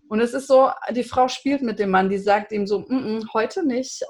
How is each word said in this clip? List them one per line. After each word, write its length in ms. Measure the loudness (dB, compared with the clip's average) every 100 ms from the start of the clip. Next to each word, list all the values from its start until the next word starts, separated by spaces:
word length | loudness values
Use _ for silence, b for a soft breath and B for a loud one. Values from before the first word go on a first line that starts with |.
| -6
Und 120 | -2
es 120 | 0
ist 140 | -2 4
so, 240 | 6 6 2 -6
die 140 | -4
Frau 240 | -2 2 2
spielt 340 | 0 -2 -2
mit 160 | -2 -2
dem 120 | 2
Mann, 180 | 2 2
die 100 | 0
sagt 320 | 2 2 0
ihm 140 | -4 -2
so, 140 | -2 -2
„Mm, 300 | -4 -2 -6
mm, 100 | -4
heute 320 | -2 -2 -2 -2
nicht“, 380 | -2 -4 -8